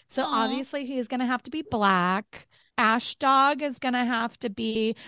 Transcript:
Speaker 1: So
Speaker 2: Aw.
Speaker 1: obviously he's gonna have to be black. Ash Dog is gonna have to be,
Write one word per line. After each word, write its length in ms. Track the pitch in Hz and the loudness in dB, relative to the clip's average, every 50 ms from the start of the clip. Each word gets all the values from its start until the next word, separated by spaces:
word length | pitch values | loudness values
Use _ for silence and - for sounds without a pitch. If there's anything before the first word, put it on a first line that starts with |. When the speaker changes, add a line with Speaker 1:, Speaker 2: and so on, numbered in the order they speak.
| _ | _
Speaker 1:
So 160 | - - 269 269 | -8 -4 -4 -2
Speaker 2:
Aw. 200 | 302 294 220 226 | 0 0 0 0
Speaker 1:
obviously 400 | 262 254 269 262 - 302 285 269 | 0 0 -4 -4 -6 -6 -6 -6
he's 220 | 254 277 254 233 | -4 -4 -4 -4
gonna 180 | - 262 247 254 | -4 -4 -2 -2
have 180 | 240 254 240 - | -2 -2 -4 -4
to 80 | 254 | -8
be 100 | - 311 - | -8 -8 -6
black. 840 | 415 254 214 202 196 190 180 175 180 190 208 - _ - - - _ _ _ _ _ - | -4 -2 2 4 4 4 4 2 0 0 -2 -4 _ -20 -20 -20 _ _ _ _ _ -2
Ash 380 | 254 226 220 226 247 - - - | 2 2 4 4 2 0 -4 -4
Dog 440 | - 294 269 269 269 269 285 294 262 | 0 2 4 6 6 6 4 2 0
is 160 | 302 285 247 - | -2 -4 -4 -4
gonna 260 | 277 254 247 247 247 | -4 -2 0 0 0
have 320 | 240 247 226 233 233 - - | 0 0 -2 -2 -4 -6 -6
to 100 | 254 226 | -8 -6
be, 460 | 196 - 226 220 214 220 220 226 220 - - | -4 -4 -4 -2 0 0 0 0 -2 -4 -10